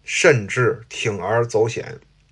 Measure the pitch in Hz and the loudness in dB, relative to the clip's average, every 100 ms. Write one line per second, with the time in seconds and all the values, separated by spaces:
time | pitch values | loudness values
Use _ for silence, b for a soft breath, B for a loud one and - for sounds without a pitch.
0 | - - 180 135 98 - 113 - - - | -8 2 4 4 2 0 0 -2 -8 -6
1 | 117 101 92 117 120 107 113 - - 87 | -6 -4 -2 0 0 2 0 -2 -10 -14
2 | _ _ _ | _ _ _